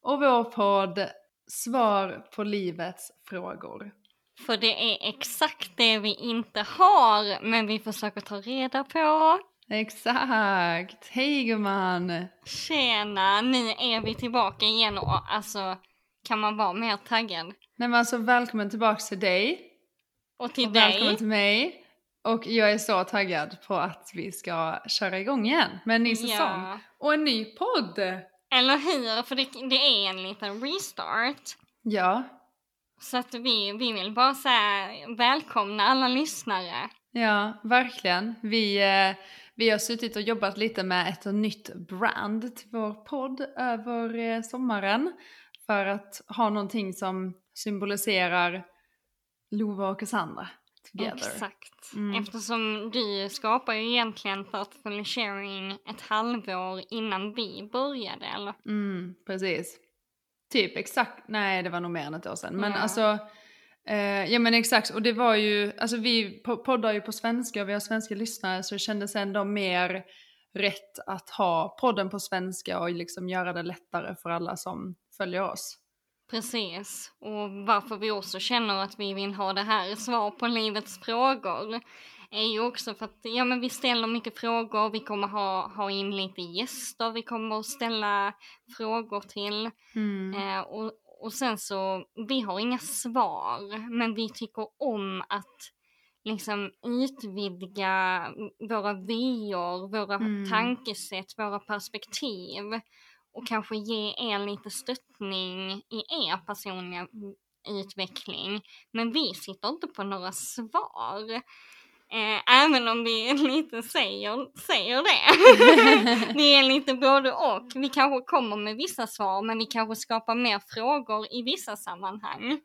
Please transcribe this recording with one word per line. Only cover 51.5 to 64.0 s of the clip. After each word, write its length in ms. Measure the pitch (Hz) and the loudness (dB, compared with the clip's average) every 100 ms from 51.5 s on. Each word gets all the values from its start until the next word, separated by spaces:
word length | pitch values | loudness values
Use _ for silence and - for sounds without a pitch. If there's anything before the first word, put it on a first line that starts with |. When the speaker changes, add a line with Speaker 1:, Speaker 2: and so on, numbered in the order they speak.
| _ - _ - | _ -20 _ -14
Speaker 1:
Mm. 280 | 208 208 196 | -6 -4 -4
Speaker 2:
Eftersom 680 | 208 226 208 233 220 214 220 | -6 -10 -4 -2 -2 -4 -4
du 380 | 247 214 196 196 | -4 -2 -4 -6
skapar 440 | - 220 247 254 | -4 0 0 0
ju 180 | 220 226 | -4 0
egentligen 540 | 240 226 214 202 196 | 0 0 -4 -6 -6
Thoughtful 600 | 190 202 202 - 214 202 | -6 -8 -8 -10 -10 -8
Sharing 640 | 202 254 214 196 196 196 190 | -6 -4 -4 -6 -8 -10 -10
ett 280 | 196 - 214 - | -12 -14 -16 -2
halvår 720 | 214 233 240 202 185 185 185 - | -2 0 -4 -4 -6 -6 -8 -8
innan 440 | 226 220 190 208 | -6 -4 -4 -4
vi 340 | 214 208 190 208 | -6 -8 -10 -8
började, 540 | 247 277 269 196 - - | -4 -4 -4 -10 -10 -8
eller? 280 | 202 202 - - | -8 -8 -10 -6
Speaker 1:
Mm, 480 | 208 202 185 175 180 - | -4 -4 -6 -10 -14 -10
precis. 500 | 190 190 160 175 - _ _ _ _ _ _ _ | -6 -4 -4 -6 -16 _ _ _ _ _ _ _
Typ 240 | 262 185 233 | 0 0 -4
exakt, 480 | - 269 233 - - | -4 -2 -2 -6 -8
nej, 340 | 214 196 185 | -2 0 0
det 80 | 180 | -2
var 100 | 175 | -4
nog 100 | 175 | -4
mer 160 | 170 143 | -6 -6
än 80 | |
ett 120 | 160 - | -8 -8
år 80 | |
sedan. 220 | - - 185 | -10 -8 -4
Men 160 | 208 | -2
Speaker 2:
Ja. 60 | 202 | -2
Speaker 1:
alltså, 400 | 214 220 214 214 214 - - - _ _ - | -2 2 2 2 -6 -20 -20 -20 _ _ -4
eh, 360 | 208 | -2